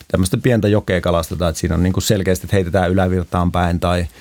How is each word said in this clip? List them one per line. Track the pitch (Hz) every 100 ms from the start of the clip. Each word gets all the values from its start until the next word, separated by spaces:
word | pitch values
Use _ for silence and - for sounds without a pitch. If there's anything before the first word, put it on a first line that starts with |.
| -
tämmöistä | - 90 120
pientä | 131 117 104
jokea | 104 - 92
kalastetaan, | 87 85 82 85 85
että | 82
siinä | -
on | 82
niinku | 90 90
selkeästi, | - 107 95 92 -
että | 101
heitetään | 90 92 87
ylävirtaan | 92 92 92 85 90 87
päin | 87 87 87
tai | 87 87 87 -